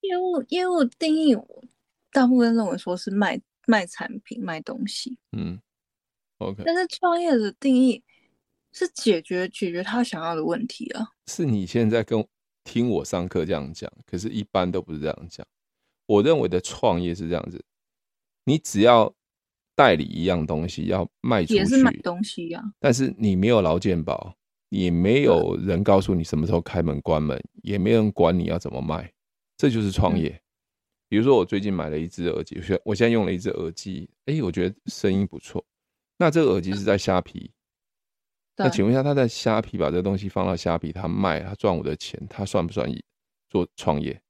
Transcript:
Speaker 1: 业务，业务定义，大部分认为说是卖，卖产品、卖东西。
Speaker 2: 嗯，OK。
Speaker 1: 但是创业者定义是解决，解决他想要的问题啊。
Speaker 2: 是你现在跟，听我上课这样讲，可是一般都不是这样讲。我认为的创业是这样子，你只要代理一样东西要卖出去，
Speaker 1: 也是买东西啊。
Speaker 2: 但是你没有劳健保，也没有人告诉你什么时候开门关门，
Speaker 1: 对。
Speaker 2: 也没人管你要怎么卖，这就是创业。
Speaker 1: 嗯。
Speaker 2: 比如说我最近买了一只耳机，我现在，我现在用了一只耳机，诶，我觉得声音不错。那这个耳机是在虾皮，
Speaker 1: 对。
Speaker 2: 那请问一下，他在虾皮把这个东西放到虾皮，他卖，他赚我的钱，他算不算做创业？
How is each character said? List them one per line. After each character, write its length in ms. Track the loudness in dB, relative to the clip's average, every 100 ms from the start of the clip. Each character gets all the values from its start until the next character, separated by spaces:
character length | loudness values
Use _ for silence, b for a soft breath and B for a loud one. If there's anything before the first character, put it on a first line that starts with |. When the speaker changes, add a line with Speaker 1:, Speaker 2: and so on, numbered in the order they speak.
Speaker 1:
业 160 | -2 -2
务， 240 | -2 -2 -2
业 200 | -2 0
务 160 | 2
定 300 | 0 _ -2 2
义， 200 | 4 2 -2 -20 -20 _ _ _ _
大 140 | 2 4
部 120 | 4
分 160 | 4 2
认 100 | 0
为 100 | -4
说 180 | -4 -6
是 160 | -4
卖， 280 | 0 0 -2 _ _ 2
卖 180 | 2 0
产 340 | -10 -12 -12
品、 240 | _ -12
卖 180 | -8 -8
东 260 | -10 -8 -8
西。 300 | -8 -12 -14 _
Speaker 2:
嗯， 260 | -8 -8 -10 _ _ _ _ _ _ _ _
OK。 260 | -8 -4 -2
Speaker 1:
但 100 | -2
是 120 | -2
创 320 | -2 -2 0
业 120 | 0
者 200 | 0 0 -2
定 160 | 2 4
义 260 | 4 0 _ _ _ _ _ _ _
是 160 | -6 -6
解 320 | -2 0 0
决， 260 | 0 -4 -4
解 220 | -4 -6
决 120 | -4
他 180 | -4 -2
想 200 | -2 -4
要 120 | -6 -4
的 100 | -4
问 200 | -4 -6
题 240 | -10 -12
啊。 140 | -8 -10 _ -16
Speaker 2:
是 180 | -4 0
你 200 | 0 0
现 220 | 2 2
在 120 | 2
跟， 240 | 0 -2 -2 _ _ _
听 260 | -6 -2 0
我 140 | 0
上 240 | -2 -4 -2
课 180 | -2 -2
这 60 |
样 200 | -4 -6
讲， 180 | -12 -14 _ -12
可 120 | -8
是 120 | -6
一 120 | -6
般 300 | -2 0 0
都 100 | -2
不 120 | -6
是 60 | -6
这 80 | -6
样 200 | -6 -12
讲。 160 | -20 -20 _ _ _ _ _ 2
我 160 | 4
认 160 | 6 4
为 100 | 2
的 100 | -2
创 400 | -4 -2 0 0
业 140 | -2
是 160 | -6 -4
这 60 | -6
样 160 | -6
子， 120 | -14 -20 _ _ _ _ _ _ _
你 140 | -2 -2
只 220 | 0 4
要 340 | 8 8 6 _ _ _ _ _ _ 4
代 180 | 6
理 100 | 6
一 200 | 0 -4
样 200 | -2 0
东 240 | -2 -4 -4
西 180 | -6 -4
要 220 | -2 -4 _
卖 220 | 0 0
出 60 | 2
去， 60 | 0
Speaker 1:
也 80 | 4
是 180 | 4
买 120 | 4 2
东 260 | -8 -6
西 280 | -8 -8 -10
啊。 120 | -10 -12 -2
Speaker 2:
但 120 | 0
是 220 | 2 0 0
你 200 | 0 2
没 100 | 4
有 160 | 4
劳 160 | 4 2
健 260 | 0 0
保， 320 | -2 -6 -8 -18 _ _ _
也 200 | -2 0
没 320 | 2 4 4
有 340 | 4 4 2 -2
人 260 | -2 0
告 180 | 4 4
诉 140 | 4 -2
你 80 |
什 120 | 0 -2
么 120 | 0
时 40 |
候 80 | 0
开 220 | 0 -2
门 180 | -2 -2
关 200 | -2 0
门， 160 | 0 -4
Speaker 1:
对。 340 | -10 -16 -6
Speaker 2:
也 40 | -2
没 140 | 2
人 200 | 4 2
管 260 | 4 2 4
你 80 | 0
要 120 | -4
怎 140 | -6
么 100 | -8
卖， 320 | -6 -6 -8 _ _ _ _ _
这 140 | 0
就 140 | 2
是 80 | -2
创 260 | 0 0 2
业。 120 | -2
Speaker 1:
嗯。 120 | -6 _ _ _ _ _ _ _
Speaker 2:
比 60 | 0
如 80 |
说 140 | 4 4
我 80 | 4
最 140 | -2
近 120 | -2
买 180 | -4 -4
了 100 | -4
一 80 | -6
只 200 | -4 -4
耳 140 | -4
机， 120 | -8 -12
我 80 |
现 120 | -4 -2
在， 60 | -2
我 100 | 0
现 100 | 2
在 60 |
用 120 | 2
了 80 | 0
一 60 | -2
只 140 | -4
耳 200 | -6 -8
机， 360 | -8 -12 -12 -12 _ -6
诶， 160 | -2
我 100 | -2
觉 160 | -2 -2
得 80 | -4 -14
声 260 | -2 0
音 140 | 0 -2
不 100 | -6
错。 260 | -12 -12 -12 _ _ _ _ _
那 140 | 2
这 120 | 4
个 100 | 4
耳 60 | 2
机 140 | 0
是 60 | -4
在 180 | 0 0
虾 240 | 2 0
皮， 300 | 0 -14 -18 _ _ _ _ _ _ _ _ _ _ 0
Speaker 1:
对。 100 | 0
Speaker 2:
那 40 |
请 120 | 2
问 80 | 2
一 60 | 4
下， 60 |
他 100 | 2
在 140 | 2 0
虾 340 | 0 0 0
皮 160 | -2 -2
把 140 | 0
这 0 |
个 100 | 0
东 160 | 0 -2
西 100 | -4
放 200 | -2 -2
到 80 | -2
虾 200 | -2 -2
皮， 160 | -4
他 160 | -8 -4
卖， 340 | 0 0 -2
他 120 | -6
赚 240 | -2 0 0
我 60 |
的 120 | -2 -6
钱， 240 | -10 -14 -14
他 160 | -10
算 220 | -4 -2 -2
不 80 |
算 180 | -4 -6 -6 -12 _ _ _ _
做 200 | -2 -2 -2
创 260 | -2 0
业？ 180 | -2 -8